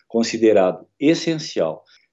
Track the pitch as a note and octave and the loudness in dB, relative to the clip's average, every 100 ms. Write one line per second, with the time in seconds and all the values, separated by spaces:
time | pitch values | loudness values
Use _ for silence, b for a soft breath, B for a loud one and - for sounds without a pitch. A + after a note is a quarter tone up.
0 | _ A2+ A#2 A2+ A2 G2+ F#2 - - _ | _ -2 -2 2 4 4 2 -2 -12 _
1 | C#3+ E3 E3 D#3 - G#2 D#2+ - b b | 0 0 -2 -6 -6 -4 -4 -6 b b
2 | b | b